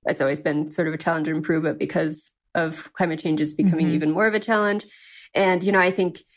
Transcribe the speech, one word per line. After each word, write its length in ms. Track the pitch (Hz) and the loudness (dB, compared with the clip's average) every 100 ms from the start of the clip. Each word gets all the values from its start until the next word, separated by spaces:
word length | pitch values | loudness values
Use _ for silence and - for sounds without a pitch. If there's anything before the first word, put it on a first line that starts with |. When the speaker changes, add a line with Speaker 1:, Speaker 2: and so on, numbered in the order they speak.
| - | -4
Speaker 1:
it's 140 | 151 | 0
always 180 | 139 143 | 0 0
been 300 | 156 147 156 | -2 -2 -2
sort 160 | - 165 | -2 -2
of 60 | |
a 40 | 156 | -2
challenge 280 | 170 165 156 | -2 -2 -2
to 80 | |
improve, 300 | 156 156 160 | -2 0 0
but 120 | 156 - | 0 -2
because 520 | - 170 156 156 - _ _ | -4 -2 -2 -6 -14 _ _
of 380 | 170 165 160 - | -4 -2 -4 -10
climate 260 | - 175 156 | -2 -2 -2
change 220 | 170 151 | -2 0
is 120 | 151 | 0
becoming 340 | - 190 160 151 | 2 2 2 2
Speaker 2:
Mm-hmm. 80 | 151 | 2
Speaker 1:
even 140 | 156 | 0
more 140 | 165 220 | 2 2
of 60 | |
a 60 | 208 | 0
challenge. 460 | 226 214 208 202 - - - - - | 0 0 2 -2 -6 -20 -20 -20 -6
And, 300 | 185 190 180 | 0 2 2
you 80 | 185 | 2
know, 80 | 190 | 4
I 100 | 180 | 4
think 320 | 190 180 - - | 2 -2 -4 -16